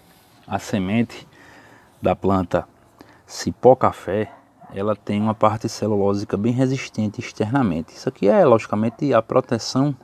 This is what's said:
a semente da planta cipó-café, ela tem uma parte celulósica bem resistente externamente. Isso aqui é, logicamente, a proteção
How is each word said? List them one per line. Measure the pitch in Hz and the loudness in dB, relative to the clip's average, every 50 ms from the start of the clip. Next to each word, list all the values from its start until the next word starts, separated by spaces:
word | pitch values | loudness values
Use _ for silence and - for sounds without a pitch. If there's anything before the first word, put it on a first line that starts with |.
| _ _ - _ _ _ _ _ _ | _ _ -20 _ _ _ _ _ _
a | - 98 98 | -8 -8 -8
semente | - - 120 101 92 95 104 120 113 - - - - - - - - - - - - - - - _ _ _ - | -6 -4 -4 -4 -2 0 0 0 -2 -2 -6 -20 -20 -20 -20 -20 -20 -20 -20 -20 -20 -20 -20 -20 _ _ _ -4
da | 101 92 90 | -2 -2 0
planta | - - 95 98 95 90 - - 85 - - _ _ _ _ _ _ - - - - _ | 0 0 0 0 0 0 0 -2 -4 -4 -4 _ _ _ _ _ _ -20 -20 -20 -20 _
cipó-café, | - - - - - - - - 123 131 - - 98 - - - 87 95 107 107 - - - _ _ _ _ - - 95 | -18 -12 -6 -6 -6 -4 6 6 6 6 8 4 0 0 -2 -8 -4 -4 -4 -4 -6 -10 -20 _ _ _ _ -20 -14 -10
ela | 95 98 107 104 | -6 -4 -4 -4
tem | - - - 104 104 | -4 -4 -4 -2 -2
uma | 107 110 107 | 0 -2 0
parte | - 110 107 107 - - 113 | 2 2 2 2 0 -6 -8
celulósica | - - 107 107 107 101 98 101 101 101 107 - - | -6 -4 -2 -2 0 0 0 0 0 -2 -4 -4 -4
bem | 101 104 120 | -2 -2 -2
resistente | 120 127 131 131 135 131 - - - 113 107 101 - - | 0 0 0 0 -2 -4 -8 -8 -6 -4 -4 -4 -4 -8
externamente. | 113 - - - 110 104 127 143 123 95 78 76 117 - - | -12 -12 -6 -6 -4 -2 0 0 0 0 0 -2 -6 -8 -14
Isso | - - 131 | -8 -8 -8
aqui | - - 185 196 | -4 0 2 2
é, | 214 202 175 | 4 6 6
logicamente, | 135 113 110 - - - 104 110 120 - - 147 139 120 | 6 6 4 2 -2 -4 -2 -2 -4 -4 -4 -2 2 2
a | 113 | 2
proteção | - - - 131 - - 120 113 - - - 131 143 147 131 - | 0 2 0 0 0 0 -4 -6 -4 -4 -2 0 0 0 -2 -6